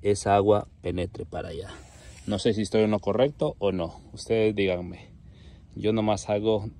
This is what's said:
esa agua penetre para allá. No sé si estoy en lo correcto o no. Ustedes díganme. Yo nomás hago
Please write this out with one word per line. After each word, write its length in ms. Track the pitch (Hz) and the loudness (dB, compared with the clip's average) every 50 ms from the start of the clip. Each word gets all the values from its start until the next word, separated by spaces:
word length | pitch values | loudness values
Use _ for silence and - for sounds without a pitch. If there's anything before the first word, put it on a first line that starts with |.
esa 340 | - 101 104 101 - 107 101 | 2 0 0 0 2 4 4
agua 320 | 101 98 104 104 104 - - - - | 6 6 6 4 4 2 -6 -16 -10
penetre 440 | - 90 87 90 87 87 - - - | -8 -6 -4 -4 -6 -6 -6 -12 -12
para 240 | - - 87 - - | -10 -8 -10 -10 -8
allá. 200 | - - 95 - - - - - - - - - - - - | -10 -12 -12 -12 -14 -18 -20 -20 -20 -20 -20 -20 -20 -14 -6
No 140 | - 104 98 | -6 -4 0
sé 140 | - 123 107 | 0 0 0
si 80 | 107 | 0
estoy 220 | 107 95 - 110 107 | -2 0 2 2 4
en 80 | 107 | 4
lo 80 | 107 101 | 2 0
correcto 560 | - 98 98 110 127 143 147 - 151 151 123 - | 0 -2 2 2 2 0 2 -2 -4 -4 -4 -2
o 120 | 101 101 | -2 -2
no. 300 | 95 92 85 82 - - - - - | 0 0 -4 -6 -8 -14 -20 -18 -18
Ustedes 420 | - - - 117 113 110 107 104 | -18 -4 -2 0 2 2 2 2
díganme. 560 | 101 98 92 90 87 87 87 87 82 - - - - - - - - - - - - - - - | 2 0 0 0 -2 -4 -8 -12 -14 -18 -20 -20 -20 -20 -20 -20 -20 -20 -20 -20 -20 -20 -18 -14
Yo 180 | - - 107 110 | -4 -2 0 0
nomás 360 | 113 107 110 107 92 - - | 2 2 0 0 -2 0 -2
hago 400 | 104 104 107 110 110 104 104 113 - | -2 0 2 2 0 0 -2 -6 -12